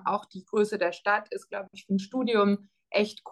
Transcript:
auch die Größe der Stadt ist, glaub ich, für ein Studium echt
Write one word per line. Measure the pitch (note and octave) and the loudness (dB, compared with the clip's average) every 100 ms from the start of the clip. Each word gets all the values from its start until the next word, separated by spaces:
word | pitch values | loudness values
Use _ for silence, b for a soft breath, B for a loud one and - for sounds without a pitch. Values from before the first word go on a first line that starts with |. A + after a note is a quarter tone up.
| - | -2
auch | G3+ - | -4 -6
die | F#3+ F#3 | -18 -2
Größe | G#3+ G#3 G#3 | 2 2 2
der | F3 | -2
Stadt | F3 - G#3 G#3+ | -2 0 0 -2
ist, | G3 - | -12 -10
glaub | G3+ F#3+ | -12 -12
ich, | G3 - | -14 -2
für | G3 | -2
ein | |
Studium | F#3+ C4 A#3+ A3 G3+ G3+ - _ - | -2 -4 0 4 4 2 -4 _ -4
echt | - G#3+ - - | 0 0 -4 -8